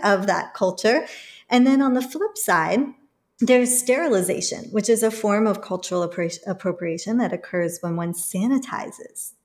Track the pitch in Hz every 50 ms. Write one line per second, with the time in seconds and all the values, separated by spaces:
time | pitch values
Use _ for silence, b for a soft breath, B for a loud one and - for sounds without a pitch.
0 | - 208 202 185 - 196 175 165 - - - - 196 185 185 - - 220 247 311
1 | B B B B B B B B B - - 247 254 269 269 269 277 262 254 254
2 | 247 - - 320 403 427 - - - 214 180 165 160 165 190 247 294 277 - _
3 | _ _ _ _ _ _ _ - 233 254 254 247 247 247 247 - - 254 254 254
4 | 339 302 220 185 180 185 - 180 175 - - - - - 208 214 208 233 226 214
5 | 220 220 220 - - 208 202 208 220 214 196 214 - - 190 180 - - 180 180
6 | 170 170 175 190 170 165 - - - 196 185 - - 185 175 - 175 170 165 175
7 | - 202 226 247 226 175 180 170 - - - 175 170 165 170 - - 170 170 170
8 | 170 175 175 - - - - 185 208 247 269 269 269 - - - - - - -
9 | - - - - - - - _